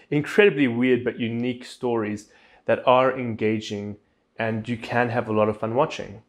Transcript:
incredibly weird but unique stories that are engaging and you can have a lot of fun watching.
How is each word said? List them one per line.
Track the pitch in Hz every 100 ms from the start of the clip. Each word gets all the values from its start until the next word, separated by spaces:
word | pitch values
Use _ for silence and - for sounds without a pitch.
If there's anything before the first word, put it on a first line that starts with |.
| _
incredibly | 147 147 - 202 147 131
weird | 117 127 123
but | 120 107
unique | 113 117 123 123
stories | - - 127 117 107 107 - _ _ _ -
that | 113 -
are | 127 131 -
engaging | 120 107 107 110 - 104 104 101 _ _ _ -
and | 113 110 110
you | 113
can | - 120 123
have | 117 110
a |
lot | 107 107
of | 107
fun | 110 120
watching. | 156 - 95 107